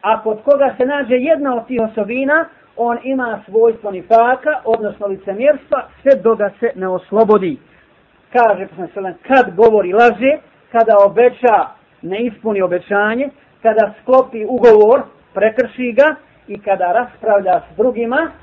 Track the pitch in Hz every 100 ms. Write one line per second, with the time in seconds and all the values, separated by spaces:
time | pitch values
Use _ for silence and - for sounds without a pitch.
0 | 196 220 220 214 - 277 277 - 254 285
1 | 233 247 277 311 277 240 226 247 220 220
2 | 202 247 277 311 320 _ _ - 240 233
3 | 247 269 240 208 - 214 233 220 208 185
4 | 175 226 233 - 302 302 226 226 208 202
5 | 202 190 - 196 269 285 _ 277 - _
6 | 269 262 202 214 202 202 233 185 185 180
7 | - 202 214 208 185 135 _ _ _ _
8 | _ _ _ 247 233 196 202 165 170 202
9 | 190 170 - 262 202 175 220 214 180 202
10 | 240 208 262 302 _ _ _ 233 226 208
11 | 202 196 240 - 240 202 - - _ _
12 | 165 196 240 208 220 202 185 180 - 202
13 | 208 233 277 _ _ _ 240 214 202 -
14 | - 262 262 226 214 254 240 214 214 277
15 | - _ _ 196 214 220 233 - 247 220
16 | 294 302 _ _ - 202 208 190 180 208
17 | 240 _ 220 202 190 175 - 160 247 226
18 | 233 262 320 -